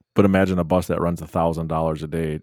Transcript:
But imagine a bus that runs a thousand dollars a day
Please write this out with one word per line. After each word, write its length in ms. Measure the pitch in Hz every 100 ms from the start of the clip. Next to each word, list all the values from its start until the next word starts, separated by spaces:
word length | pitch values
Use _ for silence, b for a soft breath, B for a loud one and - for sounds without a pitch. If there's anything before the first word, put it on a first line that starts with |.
| _
But 120 | - 98
imagine 340 | 95 95 90
a 40 |
bus 220 | 82 90 87
that 140 | 82
runs 220 | 85 85
a 40 | 82
thousand 420 | 87 85 80 82
dollars 340 | 80 80 78
a 40 | 78
day 320 | 80 78 78